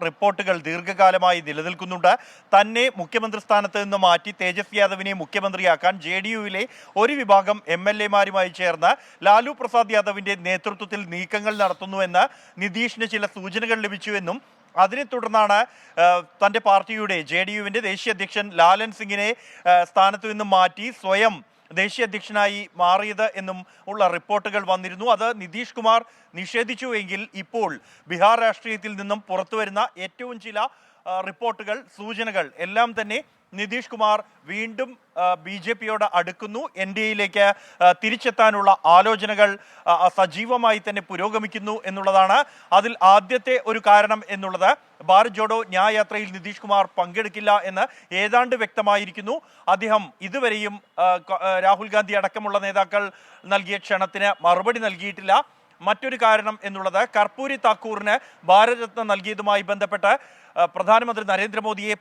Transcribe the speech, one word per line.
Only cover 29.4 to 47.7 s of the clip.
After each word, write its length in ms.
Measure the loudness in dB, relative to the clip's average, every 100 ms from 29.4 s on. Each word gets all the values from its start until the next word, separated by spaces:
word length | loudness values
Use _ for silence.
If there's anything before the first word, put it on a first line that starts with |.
| -4 -6 -4 -4 -4 -6
ഏറ്റവും 420 | -14 -12 -16 -14
ചില, 180 | -10 -6 -6 -8 _ _ -8
ആ, 140 | -6
റിപ്പോർട്ടുകൾ, 640 | -6 -6 -6 -6 -6 -8 -10 -14
സൂചനകൾ 540 | -10 -6 -4 -2 -4 -6
എല്ലാം 380 | -4 0 0 -2
തന്നെ 240 | -6 -8 -8 _ _
നിതീഷ് 360 | -10 -8 -8 -8
കുമാർ 320 | -2 0 0 -2 _
വീണ്ടും, 540 | -12 -10 -8 -8 -10 -10 _ -4
ആ, 160 | -2
ബി 220 | -2 -6 -10
ജെ 160 | -8
പിയോട് 320 | -6 -6 -2 0
അടുക്കുന്നു, 540 | 0 -2 -6 -10 -10 -10 -8
എൻ 180 | -6
ഡി 60 | -4
എയിലേക്ക്, 540 | -4 -2 -2 2 2 2 -8 4
ആ, 80 | 4
തിരിച്ചെത്താനുള്ള 840 | 4 0 -2 -2 4 4 4 4 4 8
ആലോചനകൾ, 720 | 8 6 2 -2 4 4 2 -12 -6 0
ആ, 40 |
ആ, 180 | 2 4 2
സജീവമായി 640 | 0 -2 -4 0 0 0 -4
തന്നെ 140 | -8
പുരോഗമിക്കുന്നു 800 | -8 -6 -4 -4 -6 -8 -8 -8 -8
എന്നുള്ളതാണ്. 580 | -4 2 4 4 4 2 -6 0
അതിൽ 240 | 2 2 2
ആദ്യത്തെ 580 | 6 6 4 -2 0 -2 -2
ഒരു 160 | -2 6
കാരണം 360 | 6 6 -2 -4
എന്നുള്ളത് 480 | -8 -6 0 2 2 _ _
ഭാരത് 300 | 4 4 4
ജോഡോ 300 | 0 -2 -2 -2
ന്യായയാത്രയിൽ 640 | 0 2 0 -2 -4 -8
നിതീഷ് 280 | -12 -14 -14
കുമാർ 280 | 0 0 2 -2
പങ്കെടുക്കില്ല 640 | -4 -4 -8 -4 2 2
എന്ന് 500 | 0